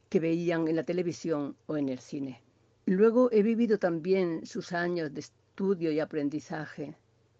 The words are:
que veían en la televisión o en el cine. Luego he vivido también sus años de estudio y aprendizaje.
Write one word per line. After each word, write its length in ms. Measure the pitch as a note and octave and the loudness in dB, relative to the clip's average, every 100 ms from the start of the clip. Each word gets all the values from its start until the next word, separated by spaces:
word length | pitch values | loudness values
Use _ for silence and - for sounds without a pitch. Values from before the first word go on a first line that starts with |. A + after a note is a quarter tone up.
| - | -2
que 100 | F#3+ | 0
veían 480 | E3 E3 E3+ E3 D#3+ | 0 0 0 0 0
en 80 | |
la 80 | D#3+ | 0
televisión 720 | E3 F3+ F3 - E3+ D3+ C#3 - - | -2 -2 -4 -4 -4 -2 -4 -8 -8
o 100 | D3+ | -4
en 120 | C3+ | -2
el 120 | B2+ | -4
cine. 420 | - D3 C#3 B2 _ _ _ _ | -8 -10 -10 -12 _ _ _ _
Luego 460 | - F#3 A3+ A#3 B3 | 0 4 6 6 6
he 140 | A3 | 4
vivido 340 | G#3 A3+ A#3 G3 | 4 4 2 2
también 680 | F3+ E3 E3+ F#3+ F3 D#3+ | 0 0 2 2 2 -2
sus 280 | - - - | -8 -10 -6
años 420 | F3 F3 F3 D3+ | -4 -2 -2 -4
de 60 | D3+ | -8
estudio 720 | - _ _ - F#3+ F#3 E3 | -14 _ _ -4 -2 0 0
y 80 | D3+ | 0
aprendizaje. 960 | D3 D#3 C#3+ D3+ - D#3 D#3 - C#3+ D#3+ _ _ _ | -2 -2 -2 -4 -8 -10 -10 -10 -12 -12 _ _ _